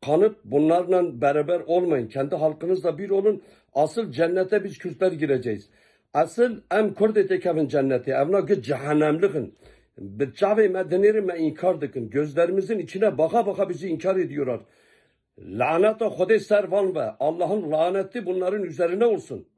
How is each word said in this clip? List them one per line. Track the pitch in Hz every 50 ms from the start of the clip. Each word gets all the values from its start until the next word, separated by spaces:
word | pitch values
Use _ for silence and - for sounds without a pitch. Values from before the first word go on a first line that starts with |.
| -
kanıp | - 147 160 202 214 214 - _
bunlarla | 107 110 143 151 156 165 175 180 175 185 180 180 170 139 120
beraber | 127 143 143 151 147 147 175 175
olmayın. | - - 165 180 180 175 156 131 117 110
Kendi | - 135 135 143 180
halkınızla | 160 151 156 151 151 - 170 185 185 - 175 156 147
bir | 196 196
olun. | 196 196 196 214 208 190 - - _ _ _ _ _
Asıl | 131 151 156 - 226 226 185
cennete | 131 120 165 165 175 185 185 185 202 208 -
biz | 202 147 -
Kürtler | - 180 151 - - 185
gireceğiz. | 180 156 147 147 139 127 117 120 107 98 - _ _ _ _ _ _ _ _ _ _
Asıl | 147 160 165 - - 233 247 226 170 - _
em | 175 202 220 208 -
Kürt | - 202 220 214 214
etekevin | 190 190 190 180 - 180 165 156 156 131
cenneti, | - 147 139 135 131 123 123 -
evna | 135 131 139 156 190 202
gı | 175 143 202 160
cehennemlikin. | 123 120 147 127 139 143 151 151 151 151 151 160 180 202 - 156 120 - - _ _ - - _ _ _ _ -
Bir | 95 98 98 107 139 131 -
çavi | - 202 196 214 214 214 196
medeniri | 185 185 185 156 165 185 196 208 214 220
me | 202 185 175 170
inkar | 160 156 151 - - 180 180 151
dikin. | 147 135 - 135 117 110
Gözlerimizin | - 139 151 151 139 151 170 170 185 196 185 156 226 208
içine | 170 143 - 185 208 208 160 127
baka | 156 160 165 233 226
baka | 196 190 - 151 160
bizi | 175 147 156 196
inkar | 160 151 - 185 190
ediyorlar. | 190 175 143 135 143 139 127 120 110 - _ _ _ _ _ _ _ _ _ _ _ _ _ _ -
Laneta | - 82 92 107 123 135 160 170 190 214 220 214 226
Xudê | 214 - - 180 175 226 214
ser | 208 - 208 202 202
van | 175 175 202 202 190 170
ve | 156 131 110 - _
Allah'ın | 131 147 160 175 180 160 190 214 185 151
laneti | 151 156 165 175 185 196 190 185 - 247 196
bunların | 175 185 185 185 180 190 214 196
üzerine | 170 156 131 175 170 175 196 233
olsun. | 240 214 170 - - 131 101 - _ _